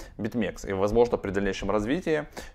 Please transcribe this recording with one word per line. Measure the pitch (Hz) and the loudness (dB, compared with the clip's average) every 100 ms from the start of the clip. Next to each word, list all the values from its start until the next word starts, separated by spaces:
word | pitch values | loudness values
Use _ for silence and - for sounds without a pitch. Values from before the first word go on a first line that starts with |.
| - - | -16 -8
BitMEX. | 107 123 95 - - | -4 -2 -2 -4 -4
И, | |
возможно, | 95 101 113 120 - | 0 2 6 4 4
при | 101 | 0
дальнейшем | 98 98 95 98 | 0 0 0 0
развитии | 104 107 165 175 151 151 - - | 0 0 0 0 -2 -2 -10 -16